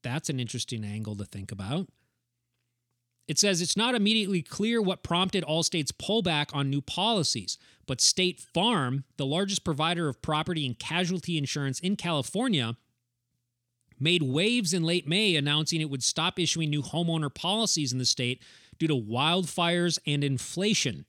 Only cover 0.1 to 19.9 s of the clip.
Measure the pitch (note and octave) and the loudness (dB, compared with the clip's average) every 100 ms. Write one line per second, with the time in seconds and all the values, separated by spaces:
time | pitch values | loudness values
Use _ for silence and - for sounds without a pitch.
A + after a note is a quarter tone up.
0.1 | C#3 - C3+ A#2 B2 - A#2 G#2 G#2+ G#2+ | -4 -2 -2 -2 -4 -6 -6 -6 -6 -6
1.1 | G#2 G2+ G2+ F#2+ G2 F#2+ D3+ G3 _ _ | -6 -8 -10 -10 -8 -4 -4 -4 _ _
2.1 | _ _ _ _ _ _ _ _ _ _ | _ _ _ _ _ _ _ _ _ _
3.1 | _ - D#3 G3+ F3+ F3 - A#3 B3 G3+ | _ -4 2 2 2 0 0 0 2 4
4.1 | A3 G3 F#3+ - - G#3+ A#3 G3 E3+ - | 4 2 0 -2 -2 0 2 2 -2 -2
5.1 | E3+ F#3+ G3 D3 D#3+ E3 F3 C#3 - - | 0 2 0 0 0 2 0 -2 -4 0
6.1 | G#3+ F3+ D3+ C#3+ D3 C#3 C#3+ - - G#3 | 2 2 0 0 -2 0 -2 -2 -2 0
7.1 | A3 C#3+ A#2 F#2 - - _ - C3 - | 2 0 -2 -6 -10 -12 _ -6 2 2
8.1 | - F#3 - - E3+ G#3+ G#3+ B2+ C3+ - | 4 0 0 -4 0 2 4 2 -2 -4
9.1 | - C3+ D#3 G3 G3 - C#3+ D#3 E3+ D#3 | -4 -2 0 0 -2 -2 0 0 0 -2
10.1 | B2 - D3+ D#3+ E3 C3+ A2+ - F3 F3+ | -2 -2 0 0 -2 -2 -6 -2 0 0
11.1 | F3+ - D#3+ C3+ D3+ C#3 C3 F3+ G3+ F3 | -2 -2 -2 0 -2 -2 -2 -2 -2 0
12.1 | D#3 - F#3 B3+ E3+ A2+ A#2 _ _ _ | 0 0 -2 2 2 0 -4 _ _ _
13.1 | _ _ _ _ _ _ _ _ _ D3 | _ _ _ _ _ _ _ _ _ 2
14.1 | F3 C#3 C#3 G3+ B3 F#3 F3+ D#3+ F3 - | 2 2 2 2 2 0 0 2 0 0
15.1 | F3+ G#3+ D#3+ C#3+ D3+ D#3 E3 D#3 C3+ - | 2 2 2 2 0 0 -2 -2 -2 -2
16.1 | - E3 F#3 E3 E3 D#3 D3 C3+ D#3 E3+ | 0 -2 0 0 0 0 -2 -2 -2 0
17.1 | E3 D3 - F3 G#3+ A3+ - C#3 B2+ B2 | 0 -2 -4 -2 0 0 0 -2 -2 0
18.1 | - B2 B2+ - - - - D#3+ C#3 G#2 | 0 -2 -4 -10 -20 -20 -2 2 2 0
19.1 | A#2 D3+ F3 F3 - E3+ F3 F3 | 2 2 2 0 0 2 2 2